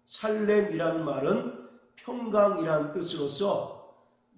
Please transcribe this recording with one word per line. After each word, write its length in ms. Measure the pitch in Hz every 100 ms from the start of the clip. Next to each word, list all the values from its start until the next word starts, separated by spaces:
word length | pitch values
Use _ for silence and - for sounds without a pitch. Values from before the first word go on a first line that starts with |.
| -
살렘이란 1000 | - 214 214 208 208 196 160 165 160 151
말은 640 | 135 147 226 - - - - _ _
평강이란 960 | - 247 226 208 202 185 165 151 147
뜻으로서 1000 | 185 165 160 143 - 202 - - - - _ _ _ _